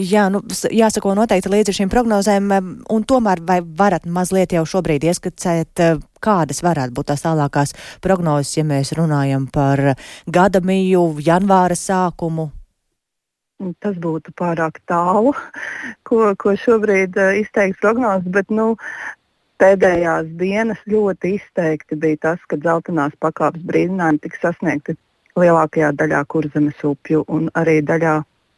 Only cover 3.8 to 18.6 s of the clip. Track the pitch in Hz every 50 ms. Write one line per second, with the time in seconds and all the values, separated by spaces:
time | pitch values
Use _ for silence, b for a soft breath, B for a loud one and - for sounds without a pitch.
3.8 | 202 202 175 160 - 170 170 180 185 - 190 190 180 - 180 165 160 - - 190
4.8 | 165 - 151 139 156 165 180 - - 180 - - - 180 170 165 160 - - -
5.8 | 170 165 160 151 - _ _ - - 220 202 175 156 135 147 - 175 175 160 143
6.8 | 127 123 127 151 143 - 147 143 - 165 160 156 143 139 - 143 143 - - B
7.8 | B B B B - 180 190 180 170 156 147 143 139 - - 160 156 151 143 135
8.8 | 135 - 156 160 170 156 147 143 139 135 135 135 135 127 - 151 139 139 139 139
9.8 | 139 139 131 B B B B B B 175 165 180 185 202 180 190 175 185 190 190
10.8 | 190 185 185 175 175 165 151 147 139 165 165 185 202 196 190 185 180 180 175 -
11.8 | - - 190 185 185 170 - - 175 165 160 160 160 147 - - - _ _ _
12.8 | _ _ _ _ _ _ _ _ _ _ _ _ _ _ _ - 196 180 165 _
13.8 | - 208 190 170 165 165 156 156 - - - - 175 175 165 170 165 156 - -
14.8 | _ - 180 170 175 175 190 202 226 277 285 B B B B B B B B B
15.8 | B 247 B B - - 240 226 220 208 196 - - 208 196 - - 247 226 220
16.8 | 208 208 196 190 190 185 180 208 190 190 196 208 214 - - 220 202 190 190 -
17.8 | - 208 226 247 254 214 190 190 175 180 180 202 190 - 214 220